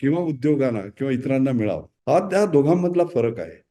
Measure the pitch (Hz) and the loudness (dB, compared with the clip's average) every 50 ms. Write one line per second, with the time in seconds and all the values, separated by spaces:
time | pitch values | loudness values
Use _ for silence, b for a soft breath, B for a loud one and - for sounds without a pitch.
0 | 139 139 156 175 180 160 151 123 123 151 151 135 135 127 117 104 95 101 104 - | -2 0 0 0 -2 -4 -4 -2 0 0 2 2 0 0 -2 -4 -6 -8 -8 -6
1 | 135 135 131 123 120 135 135 131 131 135 131 117 107 104 87 78 80 - _ _ | -4 -2 -2 -2 -2 0 0 0 0 0 0 0 0 0 -2 -4 -6 -12 _ _
2 | _ 123 139 185 208 190 185 196 214 196 151 143 139 147 180 180 175 175 180 175 | _ 0 2 2 2 0 0 0 2 2 2 2 4 4 2 2 2 0 0 0
3 | 170 170 - 127 117 113 - - 82 82 85 - _ _ | 0 0 0 0 0 0 -2 -6 -10 -12 -14 -18 _ _